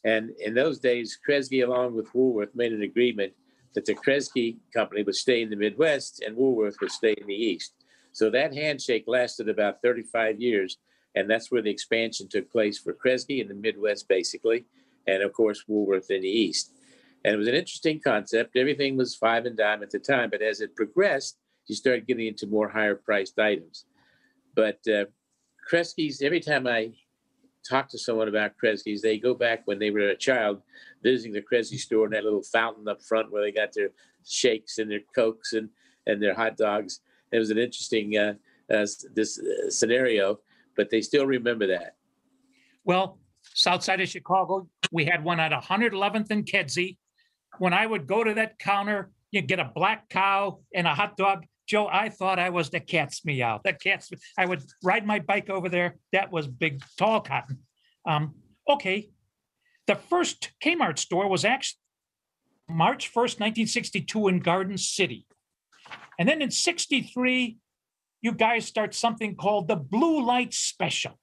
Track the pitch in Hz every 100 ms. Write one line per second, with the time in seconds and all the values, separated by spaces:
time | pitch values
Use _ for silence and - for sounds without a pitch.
0 | 107 110 113 - 107 117 156 135 127 120
1 | 113 - - 143 131 131 123 123 127 113
2 | 110 123 131 113 104 120 120 110 101 117
3 | 123 107 95 _ _ _ _ - - 101
4 | - 139 131 131 117 113 _ 117 107 101
5 | 101 95 - 120 110 104 107 101 160 139
6 | - - 110 110 135 120 104 101 95 -
7 | 113 101 101 101 113 87 - _ _ _
8 | _ - 110 117 151 139 151 139 - 113
9 | 110 123 120 - 107 104 104 98 120 117
10 | 113 117 110 107 120 107 95 - _ _
11 | _ - 98 113 113 123 107 98 - 113
12 | 113 - 98 104 92 117 104 101 - 90
13 | 127 127 123 139 101 101 110 101 104 101
14 | - 95 87 - 113 117 120 _ _ _
15 | - 95 98 - 107 101 - 107 101 95
16 | - 98 95 110 95 - - _ _ -
17 | _ _ 101 104 107 139 185 - 165 156
18 | - 107 101 113 113 127 131 139 139 131
19 | 123 - 113 117 123 110 107 107 107 101
20 | - 135 113 101 110 101 107 - 107 -
21 | 196 139 - - _ _ _ 107 135 123
22 | 107 117 113 107 101 107 104 110 107 101
23 | - 104 95 - 107 98 82 - _ _
24 | _ _ _ _ _ - 110 101 - 104
25 | 101 _ _ _ _ _ - 170 170 -
26 | 156 131 139 170 - 143 127 117 110 113
27 | _ _ _ _ _ _ - 131 135 113
28 | - 113 110 107 104 _ 117 104 - 104
29 | 110 107 120 120 117 113 - 101 104 104
30 | 101 95 - 127 107 101 _ - - -
31 | 117 127 113 104 - 123 113 131 - 110
32 | 107 110 107 104 - 117 113 110 107 101
33 | - 110 110 104 104 101 104 107 98 _
34 | _ _ - - 127 110 - - 107 104
35 | - - 113 113 - 113 110 _ _ _
36 | - 101 104 - 110 - 107 104 107 -
37 | _ _ _ 117 110 107 120 - - 113
38 | 104 107 104 104 _ _ _ 107 104 -
39 | - - 107 - 101 - - - 110 120
40 | 131 110 98 104 _ _ _ - 101 113
41 | 101 147 139 131 117 117 101 90 - _
42 | _ _ _ _ _ _ _ _ - 180
43 | 190 - _ _ - - - 180 190 190
44 | 180 185 - 190 170 190 180 _ - 165
45 | 151 175 156 170 160 143 - 196 233 196
46 | 202 214 214 214 208 202 156 175 185 185
47 | _ _ _ _ _ - 185 175 220 214
48 | 135 208 220 214 220 _ - 202 202 208
49 | 190 _ _ 202 135 185 139 156 185 214
50 | _ 196 196 196 196 - _ 185 170 143
51 | 208 208 196 196 156 _ - 208 208 190
52 | 214 - 190 185 180 175 151 170 - 170
53 | 143 - 156 135 120 107 196 - 190 190
54 | - 180 - - 185 180 131 _ 185 214
55 | 208 208 151 202 - 190 180 175 175 175
56 | _ 190 - 175 147 123 160 139 - -
57 | 202 220 - 135 127 135 _ _ _ _
58 | - 151 151 - _ _ - 285 190 196
59 | 208 _ _ _ _ _ _ _ - 202
60 | - 349 349 - - _ 294 349 220 160
61 | - 175 202 185 190 262 - - _ _
62 | _ _ _ _ _ _ _ 165 175 269
63 | - - 240 - 214 220 226 240 - 202
64 | - 220 208 180 156 180 190 190 - -
65 | 175 120 _ _ _ _ _ _ - -
66 | - - 180 311 269 - - 339 - 269
67 | 226 247 254 254 240 226 _ _ _ _
68 | _ _ 226 226 220 233 - - 214 -
69 | 233 220 214 170 175 208 165 208 139 214
70 | 330 311 240 247 240 - - - 160 -
71 | - -